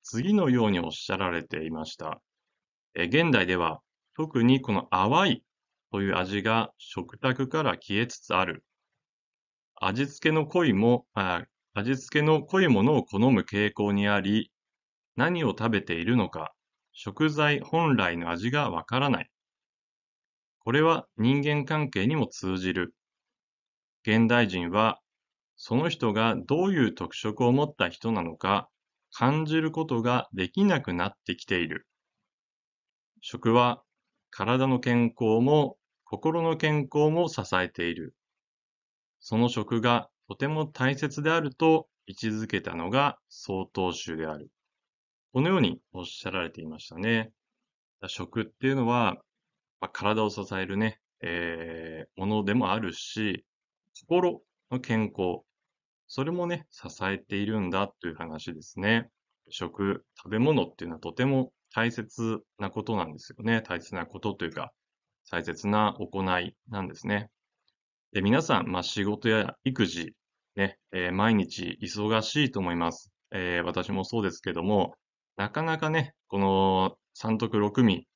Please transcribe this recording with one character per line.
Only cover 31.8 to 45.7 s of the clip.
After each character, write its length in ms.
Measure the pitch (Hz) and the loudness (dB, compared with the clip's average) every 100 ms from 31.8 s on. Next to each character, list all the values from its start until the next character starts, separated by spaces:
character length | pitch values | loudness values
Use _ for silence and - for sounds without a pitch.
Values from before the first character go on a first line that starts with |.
| _ _ _ _ _ _ _ _ _ _ _ _ _ _ | _ _ _ _ _ _ _ _ _ _ _ _ _ _
食 320 | - - 117 | -14 -2 4
は 300 | 120 123 - _ _ _ _ _ | 4 4 0 _ _ _ _ _
体 380 | - 107 127 135 | -6 0 2 2
の 120 | 123 | 2
健 340 | 123 120 117 - | 2 2 2 2
康 240 | 110 113 | 2 4
も 380 | 127 151 139 - _ _ | 6 4 2 -4 _ _
心 380 | - - 160 170 | -12 -4 -2 0
の 160 | 165 160 | 0 0
健 300 | 156 151 131 | 0 0 0
康 180 | 151 151 | 2 4
も 200 | 165 165 | 4 0
支 120 | - - 92 | -4 -2 -2
え 140 | 87 | -2
て 200 | - 85 | -2 -4
い 60 | 82 | -4
る。 180 | 80 _ _ _ _ _ _ _ _ _ _ _ | -10 _ _ _ _ _ _ _ _ _ _ _
そ 180 | - 110 | -4 0
の 100 | 120 | 2
食 320 | 117 104 117 | 0 -2 0
が 300 | 120 120 - _ - | 2 2 0 _ -16
と 80 | 98 | -6
て 120 | 139 | -4
も 180 | 156 151 | -2 -4
大 300 | - 127 135 | -2 -2 -2
切 260 | 147 147 | -4 -2
で 100 | 151 | 0
あ 80 | 165 | 0
る 160 | 147 - | 0 2
と 320 | 160 160 - _ - | 4 4 2 _ -20
位 60 | |
置 140 | 98 110 | -6 -4
づ 200 | 107 110 | -4 -4
け 140 | 98 | -4
た 140 | 90 85 | -4 -6
の 140 | 85 | -2
が 280 | 131 143 - _ | 0 0 -2 _
曹 400 | - - 95 90 | -16 -6 -6 -4
洞 200 | - 90 | -2 -2
宗 240 | 85 - 80 | -2 -6 -6
で 100 | 78 | -6
あ 100 | 76 | -8
る。 120 | 76 _ _ _ _ _ _ _ _ | -14 _ _ _ _ _ _ _ _
こ 100 | 127 | 0
の 80 | 165 | 2
よ 80 | 185 | 4
う 40 | |
に 180 | 104 | 2